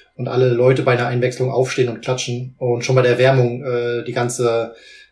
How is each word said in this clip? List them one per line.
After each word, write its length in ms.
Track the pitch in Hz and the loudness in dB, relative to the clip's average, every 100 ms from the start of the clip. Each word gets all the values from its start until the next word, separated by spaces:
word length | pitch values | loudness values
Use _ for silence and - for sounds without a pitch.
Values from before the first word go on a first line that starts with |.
| _ - | _ -10
und 120 | 120 | -4
alle 200 | 123 127 | 2 2
Leute 340 | 120 127 135 | 4 4 4
bei 100 | 127 | 2
einer 160 | 120 123 | 0 0
Einwechslung 420 | 123 123 - 127 | 0 -2 -2 -2
aufstehen 400 | 117 131 - 120 | 0 0 0 -2
und 100 | 110 | -2
klatschen 540 | - 127 - 120 127 - | -6 -4 -4 -6 -8 -6
und 260 | 127 120 - | -4 -2 0
schon 80 | 131 | 2
bei 60 | |
der 100 | 123 | 4
Erwärmung, 500 | 123 127 135 120 123 | 4 4 4 2 -2
äh, 380 | 139 120 120 120 | -4 -4 -2 -4
die 80 | 117 | -4
ganze, 640 | 123 123 - 117 117 117 - - - - | -4 -4 0 0 0 -4 -10 -20 -20 -20